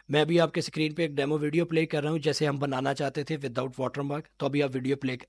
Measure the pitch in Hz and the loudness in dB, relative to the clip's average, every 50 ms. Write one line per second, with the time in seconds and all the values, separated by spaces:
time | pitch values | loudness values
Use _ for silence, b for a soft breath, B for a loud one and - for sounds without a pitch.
0 | B B 131 151 151 156 170 170 165 151 - 175 - - - 151 156 156 151 165 | B B 2 4 4 6 6 4 4 4 2 -2 -4 -4 -2 -2 -2 -2 0 -2
1 | 165 156 143 139 139 143 151 151 147 151 147 170 170 165 165 160 165 156 - 151 | -2 -2 0 0 0 2 2 0 0 0 2 2 2 2 2 0 0 0 0 0
2 | 143 151 160 160 139 156 135 - 156 143 139 135 143 139 135 127 135 139 139 - | 0 0 0 0 2 0 2 2 2 0 0 0 0 -2 0 0 0 0 0 0
3 | 147 135 - 156 143 - 160 143 139 131 117 127 127 135 127 - 131 127 - 139 | -2 -2 -2 -4 -4 -4 -4 -4 -4 -4 -4 -4 -4 -4 -2 -4 -4 -4 -2 -4
4 | 143 139 143 151 156 - _ - 156 139 135 147 143 135 127 135 123 127 139 131 | -4 -4 -4 -6 -8 -10 _ -4 -2 0 2 2 0 0 0 -2 0 0 0 0
5 | - 131 127 123 - | -2 -4 -4 -4 -8